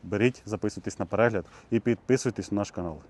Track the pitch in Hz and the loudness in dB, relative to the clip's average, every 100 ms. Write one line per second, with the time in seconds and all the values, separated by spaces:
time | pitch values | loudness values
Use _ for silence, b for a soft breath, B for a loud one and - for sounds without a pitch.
0 | 90 101 120 127 - 104 107 - 104 - | -4 2 2 2 -8 -4 -4 -4 -10 -6
1 | 95 101 117 107 82 B B 113 120 117 | -4 2 2 2 -6 B B 0 2 -2
2 | - 131 127 104 98 101 101 - 87 78 | 2 2 2 -4 -4 -4 -4 -6 -8 -10
3 | - | -16